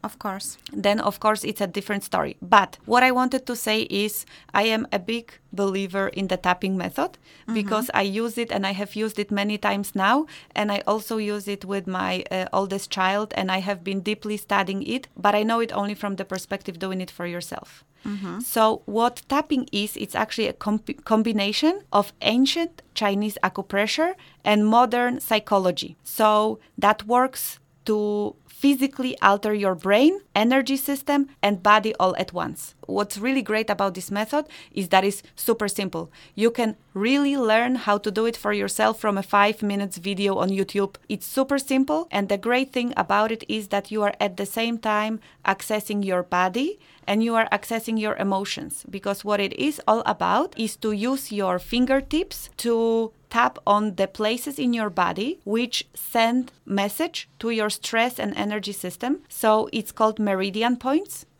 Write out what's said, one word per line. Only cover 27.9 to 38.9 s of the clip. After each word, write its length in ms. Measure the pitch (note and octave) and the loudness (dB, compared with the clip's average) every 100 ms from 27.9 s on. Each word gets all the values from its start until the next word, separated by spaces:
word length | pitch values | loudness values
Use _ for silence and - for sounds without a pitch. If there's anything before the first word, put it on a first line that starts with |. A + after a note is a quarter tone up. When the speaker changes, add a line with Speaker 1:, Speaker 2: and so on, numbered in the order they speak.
| G#3+ G#3 G#3 G#3 - _ | 0 0 0 -2 -6 _
Speaker 2:
physically 680 | - C#4 C4+ C4+ - B3+ - | 2 2 4 0 -2 -6 4
alter 320 | G3 G3+ G#3+ | 4 4 0
your 200 | G#3 G3 | 0 0
brain, 460 | F3+ F#3+ G#3 D4 G4 _ | 0 2 6 6 2 _
energy 420 | G3+ A#3 C4 B3 C4+ | 0 4 2 2 -2
system, 500 | C#4 C#4 - C#4+ C#4 - | -2 -4 0 0 0 0
and 200 | G3+ G3 | 0 2
body 320 | G#3 G#3+ G#3+ - | 4 4 4 0
all 160 | F#3 - | 0 0
at 160 | F#3 | -6
once. 400 | F3 E3 F3+ - _ - | -6 -6 -8 -14 _ -6
What's 300 | F#3+ G3+ G3 | -4 -4 -2
really 240 | A#3+ C4+ | 0 0
great 280 | G3+ G#3+ A3 | 0 -2 -2
about 240 | F#3+ G3 | 0 -2
this 160 | F#3 - | -2 -6
method 340 | G3+ G#3+ D4 D4+ - - | -4 -2 -2 -4 -16 -10
is 140 | - F3+ | -6 4
that 120 | F#3+ | 4
it's 180 | G3 G3 - | 4 -4 -14
super 320 | - - A3+ G3+ | -6 -2 0 0
simple. 420 | G3+ F#3+ E3 E3 - - | -2 -4 -6 -10 -16 -16
You 160 | - A3+ | 2 2
can 260 | A#3 A3 - _ | 2 -2 -2 _
really 440 | F#3+ A3 C#4+ C#4+ C#4 | -2 2 4 4 2
learn 380 | A3+ A3 B3 B3+ | 4 4 4 0
how 200 | G#3 G3+ | 2 0
to 120 | G#3 | 0
do 160 | G3+ A3+ | 0 0
it 100 | A3+ | -2
for 160 | G#3 | -2
yourself 480 | G#3 G3 - A3 | -2 -2 2 2